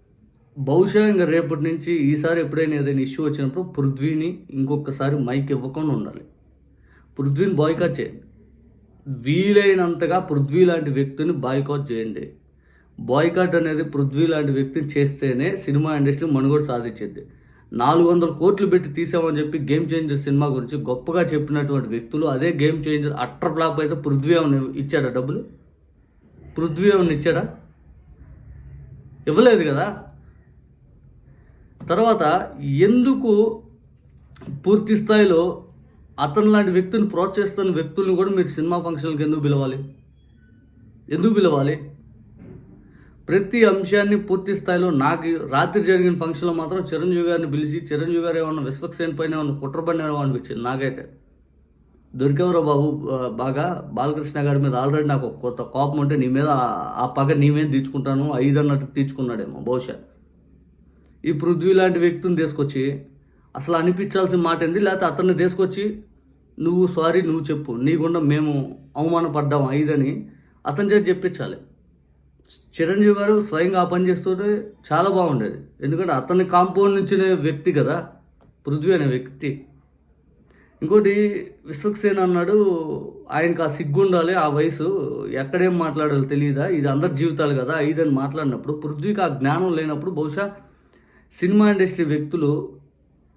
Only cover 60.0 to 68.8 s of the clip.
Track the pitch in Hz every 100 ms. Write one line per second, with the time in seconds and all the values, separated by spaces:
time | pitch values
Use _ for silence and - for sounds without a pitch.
60 | - _ _ _ _ _ _ _ _ _
61 | _ _ - 147 165 170 180 190 185 170
62 | 170 170 185 165 156 147 139 135 135 143
63 | - - _ _ _ - 143 165 170 180
64 | 202 190 185 180 165 165 165 180 196 190
65 | 175 143 185 160 180 180 185 190 208 214
66 | - _ _ _ _ - 165 175 180 175
67 | 160 170 165 160 143 147 - 117 139 165
68 | 160 170 143 147 151 143 - -